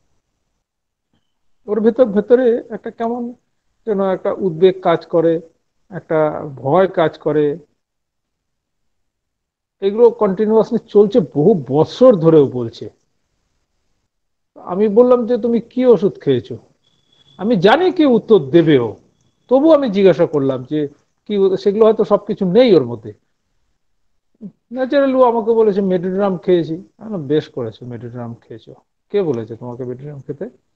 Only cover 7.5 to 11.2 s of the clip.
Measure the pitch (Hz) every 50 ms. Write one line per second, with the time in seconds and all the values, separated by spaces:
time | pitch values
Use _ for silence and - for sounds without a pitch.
7.5 | 143 170 - _ _ _ _ _ _ _ _ _ _ _ _ _ _ _ _ _
8.5 | _ _ _ _ _ _ _ _ _ _ _ _ _ _ _ _ _ _ _ _
9.5 | _ _ _ _ _ _ 196 196 202 220 240 226 226 - 214 202 190 175 220 208
10.5 | 220 220 208 - 240 220 - _ - 202 214 202 - 254